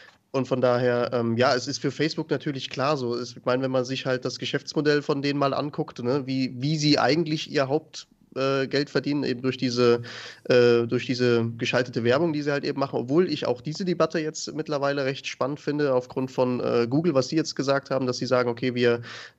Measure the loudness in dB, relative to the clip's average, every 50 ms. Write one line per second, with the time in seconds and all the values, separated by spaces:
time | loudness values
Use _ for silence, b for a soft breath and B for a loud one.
0 | B B B B _ _ -4 -4 -2 0 0 2 4 4 4 4 4 2 2 2
1 | 0 0 0 0 0 0 2 4 4 4 4 2 -2 -4 -6 -4 -4 -4 -2 -2
2 | -2 -2 -2 -4 -4 -4 -4 -4 -4 -4 -6 -6 -8 -8 -4 -2 0 0 0 0
3 | -2 -4 -4 -4 -6 -10 -12 -6 -2 0 0 2 0 0 0 0 0 -2 -4 -4
4 | -2 -2 -2 -2 -2 -6 -8 -6 -8 -4 -4 -4 -4 -4 -4 0 2 2 2 2
5 | 2 0 -2 -2 0 -2 0 0 0 0 0 -2 -4 -4 -4 -6 -8 -8 -8 -6
6 | -2 0 0 0 -2 -2 -2 -2 -2 -2 -4 -4 -2 -2 0 0 2 2 4 4
7 | 4 4 4 2 0 -2 -2 -6 -6 -4 -2 -2 0 0 0 -2 -4 -4 -18 -18
8 | -18 _ _ _ _ _ -6 -4 -2 0 0 0 -2 0 0 -2 -2 0 -2 -2
9 | 0 0 -2 -2 0 -2 -2 -2 -2 -4 -2 -2 -2 -2 2 4 6 6 6 4
10 | 2 B B B B B B B B 4 6 6 8 8 6 4 4 2 0 -2
11 | -2 -2 -2 2 2 4 4 4 2 0 -4 -4 -4 0 0 0 0 0 -2 0
12 | 2 4 4 4 2 0 -2 -2 -2 -2 -2 -2 -2 -4 -2 -2 -2 -2 -2 -4
13 | -2 2 2 2 2 2 0 -2 -2 -2 -2 -2 -4 -8 -6 -4 -2 -2 0 0
14 | 0 0 0 -2 -4 -4 -6 -8 -10 -10 -8 -8 -6 -4 -4 -2 0 0 0 0
15 | -2 -2 -4 -4 -6 -10 -6 -4 -4 -4 -4 -4 -4 -4 -2 0 2 2 2 2
16 | 0 -2 -4 -4 -4 -4 0 0 2 2 2 0 0 2 2 2 2 2 2 0
17 | 2 2 2 2 2 2 0 -2 -2 -2 -4 -4 0 0 0 0 0 -2 -2 -2
18 | 0 -2 -2 -2 -2 0 2 2 2 2 -2 -2 -2 -4 0 2 4 4 4 2
19 | -2 B B B B B B